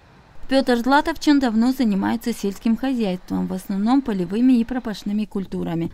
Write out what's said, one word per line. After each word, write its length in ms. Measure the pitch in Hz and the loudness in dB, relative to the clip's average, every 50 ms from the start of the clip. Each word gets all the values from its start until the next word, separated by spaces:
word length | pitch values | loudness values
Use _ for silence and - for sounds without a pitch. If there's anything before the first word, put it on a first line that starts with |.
| - - - - - - - - - - | -20 -20 -20 -20 -20 -18 -14 -12 -4 0
Петр 300 | 262 269 269 254 247 233 | 0 2 4 2 2 2
Златовчин 600 | 233 254 285 294 302 339 285 - - 302 294 277 | 4 4 4 4 4 2 -4 0 2 4 4 4
давно 320 | 269 240 214 220 233 254 | 4 2 2 2 2 2
занимается 640 | 262 - 254 214 202 196 202 208 233 226 - 233 220 | 2 2 0 2 2 0 0 -2 -2 -2 -4 -6 -4
сельским 420 | - - 202 185 - - 226 226 | -4 -4 -6 -4 -2 0 0 0
хозяйством, 720 | 220 262 269 262 233 220 185 180 185 - - 190 185 180 | 0 0 -2 -2 0 -2 -2 -2 -4 -6 -6 -4 -4 -4
в 60 | 175 185 | -4 -6
основном 480 | 190 - - 196 190 208 233 262 277 | -8 -6 -6 -4 -2 0 2 2 2
полевыми 580 | 269 240 208 185 175 170 196 226 254 262 254 233 | 2 0 -2 -2 -2 -2 0 2 4 4 4 4
и 60 | 226 | 2
пропашными 580 | - 247 254 - 226 196 - - 208 208 214 214 | 0 -4 -6 -6 -6 -8 -6 -6 -4 -4 -4 -4
культурами. 720 | - - 202 185 - 185 180 180 175 165 165 165 - | -4 -4 -6 -6 -6 -6 -6 -4 -4 -4 -4 -4 -4